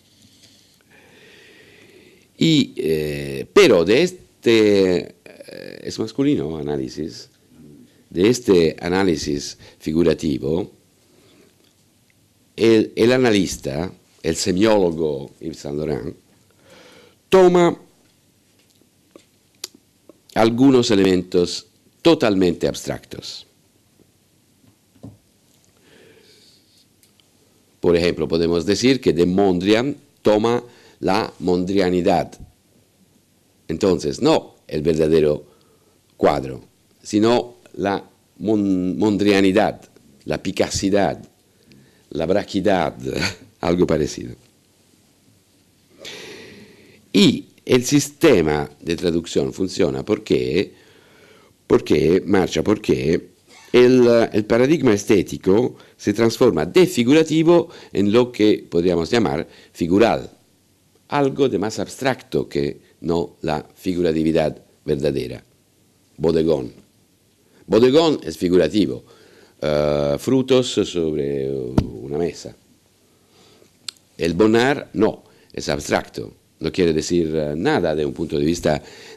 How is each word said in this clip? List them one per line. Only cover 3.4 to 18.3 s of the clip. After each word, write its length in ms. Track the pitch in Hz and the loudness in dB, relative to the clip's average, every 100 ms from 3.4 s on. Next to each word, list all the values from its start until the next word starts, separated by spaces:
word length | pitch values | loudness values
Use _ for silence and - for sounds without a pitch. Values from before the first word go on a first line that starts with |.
| - | 0
pero 320 | - 185 92 | 4 6 6
de 180 | 85 120 | 4 2
este 1120 | 180 180 - _ 123 113 107 101 92 87 50 - - - - 50 | 2 -4 -20 _ 2 4 6 4 4 0 -4 -14 -20 -20 -20 -20
eh, 240 | 50 50 | -18 -16
es 140 | 50 - | -12 -8
masculino 600 | 110 - 139 123 73 80 | -6 -2 0 0 -2 -6
análisis, 720 | 73 73 64 73 78 - - _ _ - - - - _ _ | -6 -6 -6 -8 -10 -12 -20 _ _ -20 -20 -20 -20 _ _
de 180 | - 101 | 0 2
este 480 | 127 - 90 80 - | 2 2 4 4 0
análisis 760 | 85 92 98 76 78 71 - - - - | -4 0 0 -2 -4 -6 -8 -16 -20 -14
figurativo, 920 | - 80 82 76 80 67 - 82 104 _ _ _ _ _ _ _ _ _ _ _ _ _ _ _ _ _ _ | -4 0 0 0 -2 -4 -4 -6 -6 _ _ _ _ _ _ _ _ _ _ _ _ _ _ _ _ _ _
el, 380 | - 113 110 - | -2 2 4 2
el 180 | - 113 | 0 0
analista, 760 | 127 123 104 80 - 71 69 92 - _ _ | 2 2 2 0 -6 -8 -8 -8 -10 _ _
el 140 | 78 82 | -6 -4
semiólogo 960 | 104 90 110 104 87 80 80 69 69 - | -2 0 2 2 2 -2 -4 -6 -10 -16
Yves 180 | 82 - | -14 -14
Saint 200 | 73 71 | -10 -8
Laurent, 380 | 76 67 64 - _ _ _ _ _ - - - - _ _ | -6 -6 -8 -14 _ _ _ _ _ -20 -20 -20 -20 _ _
toma 500 | 190 180 175 170 - - _ _ _ _ | 4 6 6 2 0 -10 _ _ _ _